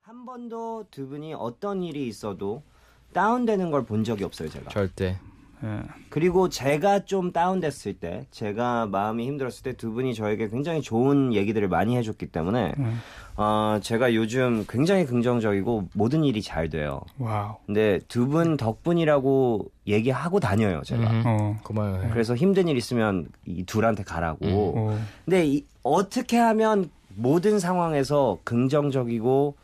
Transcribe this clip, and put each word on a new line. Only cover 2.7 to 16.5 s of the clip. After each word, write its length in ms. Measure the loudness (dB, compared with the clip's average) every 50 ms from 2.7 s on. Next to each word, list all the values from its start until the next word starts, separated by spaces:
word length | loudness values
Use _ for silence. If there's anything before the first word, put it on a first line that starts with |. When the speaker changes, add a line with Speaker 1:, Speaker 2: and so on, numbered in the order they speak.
| _ _ _ _ _ _ _ _
Speaker 1:
다운되는 600 | 0 2 2 4 2 2 2 2 2 2 2 2
걸 100 | 0 0 0
본 200 | 0 -2 -2 0
적이 180 | 0 -2 -2
없어요, 260 | -4 -6 -6 -8 -10 -8
제가. 220 | -8 -10 -14 -6
Speaker 2:
절대. 480 | -2 -2 -2 -2 -2 -2 -2 -2 -2 -4 -8 -16 -20 -20 -20 -20 -16 -10 -8
Speaker 3:
예. 180 | -6 -6 -8 -8 -12 -16 -20 -20 -6
Speaker 1:
그리고 380 | -4 0 0 2 4 4 2 2
제가 580 | 0 -2 0 0 0 2 4 4 2 2 0
좀 260 | -2 -2 -2 -2 -2
다운됐을 640 | 0 0 0 2 0 0 -2 -4 -4 -4 -8 -10 -8 -8
때, 280 | -8 -8 -8 -8 -10 -14
제가 560 | -12 -8 -6 -6 -2 -2 -2 0 0 0 -2
마음이 400 | 0 0 -2 -2 0 -2 -4 -4
힘들었을 380 | -6 -4 -4 -6 -6 -8 -8 -10
때 80 | -10
두 180 | -8 -6 -8 -6
분이 220 | -4 -2 -2 -2 -2
저에게 340 | -2 -2 -2 0 -2 -2 -4
굉장히 320 | -4 -4 -4 -2 -2 -4
좋은 520 | -4 -2 0 2 4 4 4 4 4 4 2
얘기들을 320 | 2 2 2 0 0 0 2
많이 280 | 2 2 2 2 0
해줬기 300 | 0 -2 -4 -6 -8 -10
때문에, 480 | -6 -4 -2 -2 0 0 0 0 -2 -2
Speaker 3:
네. 160 | -2 -2 -4 -4 -6 -8 -12 -18 -20 -20 -14 -4
Speaker 1:
어, 440 | -2 0 2 2 2 2 2 0 0
제가 320 | 0 0 0 2 2 2 2
요즘 500 | 2 0 0 0 0 0 2 0 -2 -2 -4
굉장히 380 | -2 0 2 2 2 2 2
긍정적이고 840 | 2 0 0 2 2 2 2 2 2 0 0 0 0 -2 -2 -4 -6 -2
모든 280 | 0 0 2 2 2 2
일이 160 | 2 0 0
잘 260 | -4 -4